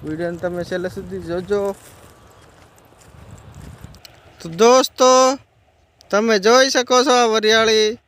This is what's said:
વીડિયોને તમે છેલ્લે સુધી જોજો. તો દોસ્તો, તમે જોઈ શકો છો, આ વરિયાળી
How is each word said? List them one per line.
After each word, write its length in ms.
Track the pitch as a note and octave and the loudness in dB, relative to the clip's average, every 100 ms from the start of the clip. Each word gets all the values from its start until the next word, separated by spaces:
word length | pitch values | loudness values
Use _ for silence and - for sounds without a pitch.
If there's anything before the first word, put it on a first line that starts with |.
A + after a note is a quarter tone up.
વીડિયોને 340 | D3+ D#3 E3+ E3+ | -12 -10 -8 -8
તમે 260 | F3+ F3 | -8 -8
છેલ્લે 240 | E3+ F3+ F3+ | -8 -8 -8
સુધી 320 | F#3 F#3 F#3+ | -12 -14 -14
જોજો. 560 | E3 E3+ F#3 G3+ G3+ G3 - - - - _ _ _ _ _ _ _ _ _ - - - - - - - - - - _ _ _ | -10 -10 -6 -4 -4 -8 -16 -20 -20 -20 _ _ _ _ _ _ _ _ _ -20 -20 -20 -20 -20 -20 -20 -20 -20 -20 _ _ _
તો 60 | E3+ | -16
દોસ્તો, 920 | E3 A3+ B3+ C4 - B3+ B3+ C4 C4+ _ _ _ _ _ _ _ | 0 4 4 2 0 4 4 2 0 _ _ _ _ _ _ _
તમે 280 | G3+ A3+ G#3+ | -2 0 0
જોઈ 320 | F#3+ B3 C4 | 4 4 4
શકો 340 | C4 B3 B3+ | 0 0 0
છો, 60 | C4 | 2
આ 160 | B3 A#3+ | 2 2
વરિયાળી 720 | A3 G#3+ A3+ A3 A3 G#3+ A#3 | 0 0 0 2 0 -2 -4